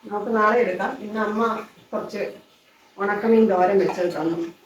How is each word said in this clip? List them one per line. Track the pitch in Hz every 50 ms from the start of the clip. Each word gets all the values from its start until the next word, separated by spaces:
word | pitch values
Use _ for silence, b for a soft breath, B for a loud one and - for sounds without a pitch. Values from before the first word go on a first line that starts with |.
| _
നമുക്ക് | 208 208 208 196 240 226
നാളെ | 220 214 214 226 247
എടുക്കാം. | 226 185 180 180 196 - - -
ഇന്ന് | 208 208 214 220
അമ്മ | 214 214 214 220 233 - - - - - _ - - _ -
കുറച്ച് | - - - - 202 180 - - - _ _ _ _ _ _ _ _ _ _ _
ഉണക്കമീൻ | 190 196 202 208 202 226 226 226 220 220 196
തോരൻ | 185 180 185 185 196 190
വെച്ചത് | 175 - - 185 175 175 -
തന്നു. | 147 160 165 170 170 170 - - _ _